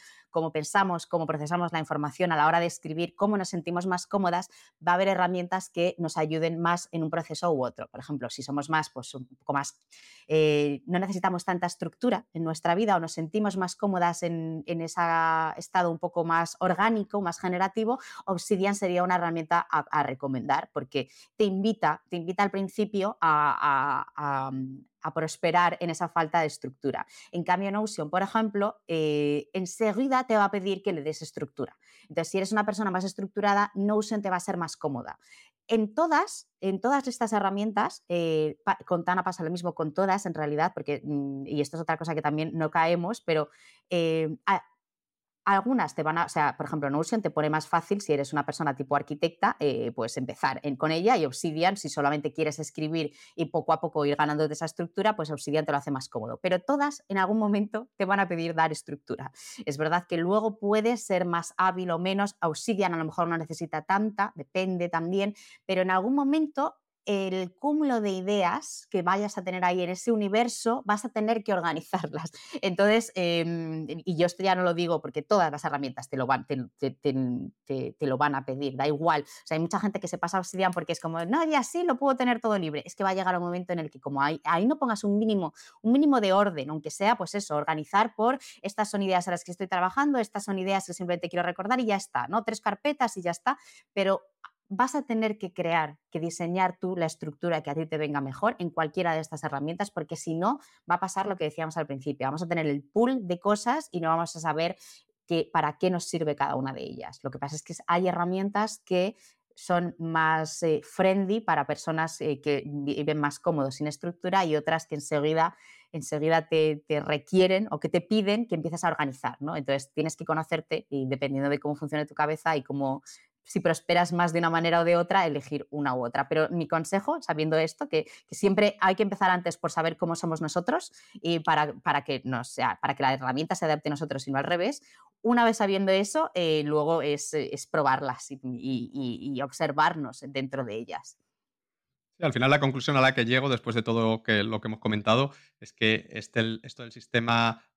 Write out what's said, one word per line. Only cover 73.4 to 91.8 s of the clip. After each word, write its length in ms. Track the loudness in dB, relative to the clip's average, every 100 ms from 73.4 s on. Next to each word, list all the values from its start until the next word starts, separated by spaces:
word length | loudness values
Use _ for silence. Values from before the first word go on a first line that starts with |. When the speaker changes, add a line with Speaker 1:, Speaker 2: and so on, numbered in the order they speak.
| 0 -2 -4 -6 -6
Speaker 1:
y 280 | -6 -2 2
yo 80 | 2
esto 160 | 2
ya 120 | 2
no 80 | 4
lo 100 | 2
digo 300 | 2 0 0
porque 180 | -2 -6
todas 320 | 2 4 4
las 120 | 0
herramientas 440 | -4 -2 -4 -8 -8
te 80 | -4
lo 100 | 0
van, 200 | 0 0
te, 100 | -6 -6 _
te, 140 | -6
te, 220 | -2 -2 0 -2 -4 -8 -12
te, 280 | -8 -6 -6 -4
te 80 | -2
lo 100 | 2
van 180 | 2
a 120 | 0 -4
pedir, 300 | -6 -4 -2
da 100 | -2
igual. 360 | 0 2 0
O 240 | -2 -14 -4
sea, 100 | -2
hay 40 |
mucha 180 | 0 0
gente 200 | -2 -4
que 80 | -6
se 80 | -4
pasa 220 | -2 -2
a 20 |
Obsidian 320 | -4 0 0
porque 200 | 0 -4
es 80 | -6
como, 220 | -6 -6 -2
"No, 180 | 0
ya 180 | 2 0
sí, 220 | 0 -2
lo 140 | 0 0
puedo 180 | 0 2
tener 240 | 0 0
todo 180 | 0 0
libre". 240 | -2 -6 -8
Es 80 |
que 100 | -4
va 60 | -2
a 40 |
llegar 220 | 0 0 0
un 60 |
momento 300 | -2 -4 -4
en 80 | -4
el 100 | -4
que 100 | -8
como 220 | -6 0
ahí, 180 | 0 0
ahí 220 | 0 2 2
no 120 | 2
pongas 260 | 0 0
un 140 | 0 2
mínimo, 340 | 2 2 -2 -6 -20 _
un 100 | 2
mínimo 300 | 6 6 6
de 100 | 6
orden, 380 | 4 4 0 -4
aunque 200 | -6 -8
sea, 260 | 0 2 2
pues 180 | -2
eso, 200 | -6 -2
organizar 600 | -2 0 -2 0 2 2
por, 240 | 2 0 0 -6 -12
"Estas 260 | -8 -4 -2
son 120 | -2
ideas 260 | 2 2 0
a 40 |
las 120 | -4
que 80 | -6
estoy 140 | -10 -4
trabajando, 520 | 0 0 2 2 2
estas 260 | 0 -4
son 140 | -4 -2
ideas 280 | 0 0 -2
que 80 |
simplemente 340 | -6 -4 -2 -2
quiero 140 | -2
recordar", 380 | -2 -2 -2 0